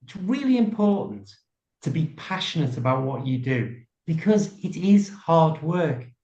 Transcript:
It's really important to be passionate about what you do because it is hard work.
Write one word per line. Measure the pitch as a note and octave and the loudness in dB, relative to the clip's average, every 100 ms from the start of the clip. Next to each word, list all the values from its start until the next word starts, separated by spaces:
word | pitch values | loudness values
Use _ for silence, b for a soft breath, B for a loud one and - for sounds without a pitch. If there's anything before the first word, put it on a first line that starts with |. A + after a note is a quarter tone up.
It's | - G#3 | -18 -12
really | F#3 C4+ C#4 B3+ | -4 -2 2 2
important | A3 - G#3 G3+ - G#2 - - _ _ _ _ | 2 2 2 2 -2 -10 -16 -20 _ _ _ _
to | - | -6
be | D#3+ D#3+ - | -2 -4 -4
passionate | - F#3+ - E3 C#3 B2 | -8 -6 -6 -2 -4 -2
about | B2 C3 | -2 0
what | C3+ C3 C3+ | -2 -4 -4
you | C3 | -4
do | B2 C3 G2+ - - _ - | -2 -2 -2 -8 -20 _ -6
because | D#3+ - G#3+ G3+ - | -4 2 2 2 -4
it | - D#3 | -10 -4
is | F#3 G3+ G3+ | 4 4 4
hard | - - E3 D#3+ D3 | -6 0 4 4 2
work. | D3+ F3 E3 B2+ - _ | -4 -2 -2 -2 -8 _